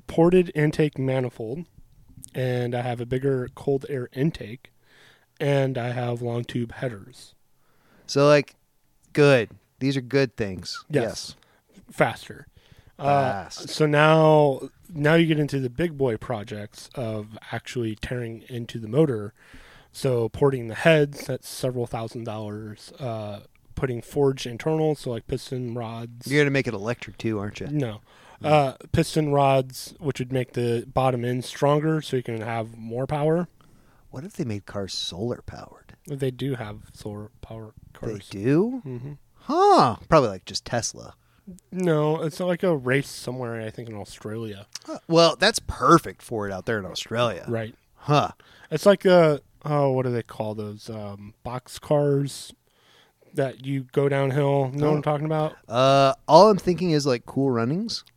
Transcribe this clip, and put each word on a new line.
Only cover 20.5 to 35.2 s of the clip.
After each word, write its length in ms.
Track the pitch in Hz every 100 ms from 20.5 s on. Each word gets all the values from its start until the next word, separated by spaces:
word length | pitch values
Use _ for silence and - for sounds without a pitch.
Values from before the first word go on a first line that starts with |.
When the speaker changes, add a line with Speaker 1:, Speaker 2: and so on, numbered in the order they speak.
| 135 117
Speaker 1:
the 60 |
heads, 520 | 107 170 160 147 143 -
that's 220 | 127 -
several 380 | - 131 123 120
thousand 380 | 120 113 123
dollars. 680 | 117 107 107 104 107 104 - -
Uh, 420 | 131 113 104 104 - _ _ -
putting 260 | 135 120
forged 440 | - 147 139 135 123
internals, 520 | 117 160 160 156 147
so, 100 | 131
like, 180 | 113 -
piston 460 | 135 - 127 123
rods. 520 | 120 113 117 117 120 120
Speaker 2:
You're 160 | 143
gonna 80 | 143
make 160 | 135 127
it 80 |
electric 420 | 104 104 120 - -
too, 200 | 113 107
aren't 220 | 101 -
you? 80 | 147
Speaker 1:
No. 320 | 151 123 104 - _ - -
Speaker 2:
No. 80 | 156
Speaker 1:
Uh, 220 | 151 139 - -
piston 380 | - 160 - 151
rods, 640 | 143 139 135 131 127 - -
which 180 | 156 -
would 140 | 127
make 200 | 131 120
the 300 | - 120 117 131
bottom 320 | 135 131 123
end 200 | 120 127
stronger 580 | 127 - 143 147 156 160
so 140 | 143 131
you 60 |
can 160 | 123 113
have 360 | 107 117 110 117
more 300 | 113 117 135
power. 400 | 151 151 165 170 _ - - _ _ _
Speaker 2:
What 140 | -
if 80 | 175
they 100 | -
made 220 | 135 104 -
cars 260 | 104 95
solar 480 | - - 85